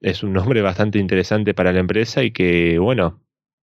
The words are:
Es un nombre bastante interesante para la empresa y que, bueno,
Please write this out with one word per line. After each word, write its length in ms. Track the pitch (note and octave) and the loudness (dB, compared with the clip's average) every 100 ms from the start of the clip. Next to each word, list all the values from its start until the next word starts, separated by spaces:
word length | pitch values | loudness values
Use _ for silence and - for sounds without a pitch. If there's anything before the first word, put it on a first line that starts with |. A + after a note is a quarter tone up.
Es 220 | F#2+ F2+ | -4 -4
un 100 | G#2 | -2
nombre 300 | F#2+ G2+ A#2+ | -2 0 0
bastante 360 | G2+ F#2 G#2 G#2 | 0 0 0 0
interesante 540 | F#2+ F#2+ F#2 G#2+ G#2 | 0 0 0 -2 -2
para 200 | F#2+ F2+ | 0 2
la 80 | F2+ | 2
empresa 420 | F2+ G2+ A#2 - | 0 -2 -2 -2
y 80 | B2+ | -2
que, 480 | A2+ F2+ F2 E2+ E2 | 0 2 2 2 2
bueno, 440 | G2+ B2+ F2 - _ _ _ _ | 0 0 -2 -4 _ _ _ _